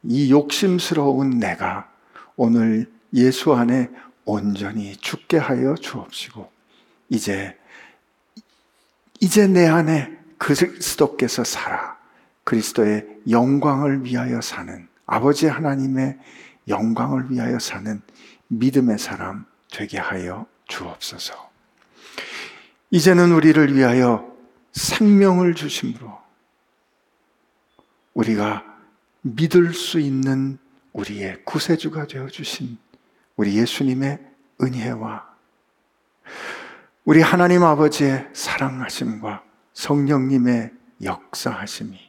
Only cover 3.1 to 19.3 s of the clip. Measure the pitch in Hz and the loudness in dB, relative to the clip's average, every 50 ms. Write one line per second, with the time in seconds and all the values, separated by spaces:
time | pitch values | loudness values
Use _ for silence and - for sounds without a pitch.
3.1 | - 127 123 131 131 - - 165 143 120 120 120 123 131 123 123 - - - - | 0 4 4 4 2 2 2 2 2 2 2 2 0 0 -2 -4 -8 -20 -20 -20
4.1 | _ _ _ - 107 104 101 104 101 95 101 98 104 110 101 98 98 - - - | _ _ _ -6 -4 -2 -2 -4 -4 -4 -8 -8 -8 -8 -10 -10 -14 -12 -10 -10
5.1 | - - _ _ - 160 139 - 135 123 127 135 151 - - - - 120 98 - | -10 -10 _ _ -2 0 0 0 -2 -2 0 -2 -2 -4 -8 -12 -12 -12 -14 -12
6.1 | - - - - - 110 95 - _ _ _ _ _ _ _ _ _ _ _ _ | -14 -16 -16 -16 -16 -20 -20 -20 _ _ _ _ _ _ _ _ _ _ _ _
7.1 | - 113 - 104 98 95 98 95 - _ _ _ - - - - _ _ _ _ | -4 -4 -2 -4 -6 -6 -8 -12 -14 _ _ _ -20 -20 -20 -20 _ _ _ _
8.1 | _ _ _ _ _ - _ _ _ _ _ _ _ _ _ _ _ _ _ _ | _ _ _ _ _ -20 _ _ _ _ _ _ _ _ _ _ _ _ _ _
9.1 | _ - - 185 - 214 208 190 190 180 175 165 156 170 165 156 160 151 135 - | _ -2 -2 2 4 6 6 6 6 6 6 6 6 4 2 2 0 0 -2 -4
10.1 | - - - _ _ _ - - 143 - 180 180 - - - - - - 156 147 | -12 -20 -20 _ _ _ 0 0 2 2 2 -2 -2 -8 -8 -8 0 0 0 0
11.1 | 151 - 131 117 - - 117 - - - - - - - - - - _ _ _ | 2 -2 -4 -2 -2 -4 -4 -6 -6 -8 -8 -8 -6 -8 -8 -10 -12 _ _ _
12.1 | _ _ _ _ _ _ _ - 117 113 107 - - - 110 104 104 107 104 - | _ _ _ _ _ _ _ -2 -2 -2 -2 -2 0 2 2 2 2 -2 -4 -8
13.1 | - - _ - 113 117 123 127 139 143 143 151 139 135 147 143 139 139 127 123 | -20 -12 _ 0 2 2 4 4 2 2 2 0 0 0 0 -2 -2 -2 -4 -4
14.1 | 127 123 123 127 123 113 110 - - - 85 - 87 87 - _ _ _ _ - | -6 -4 -4 -4 -6 -6 -6 -8 -10 -12 -12 -14 -16 -16 -18 _ _ _ _ -6
15.1 | - - 117 139 147 143 156 156 135 143 160 147 139 135 135 131 131 131 135 135 | -4 0 2 2 2 4 2 0 0 0 -2 -2 -2 -2 -2 -2 -2 -2 -2 -4
16.1 | 135 - - - - - - - _ _ _ - - 98 107 113 113 113 120 139 | -6 -10 -18 -20 -20 -20 -20 -20 _ _ _ -8 -4 -2 -2 -2 -2 -2 -2 -2
17.1 | 139 131 127 131 131 123 120 123 123 117 - - - 98 98 107 107 101 - _ | -2 -4 -4 -4 -4 -4 -2 -4 -4 -4 -6 -8 -10 -10 -8 -8 -10 -10 -12 _
18.1 | _ _ - - - _ _ _ 120 113 117 131 135 139 131 120 107 107 - - | _ _ -20 -20 -20 _ _ _ -4 0 0 2 2 2 2 2 0 -2 -4 -10
19.1 | 101 92 95 92 | -10 -10 -10 -10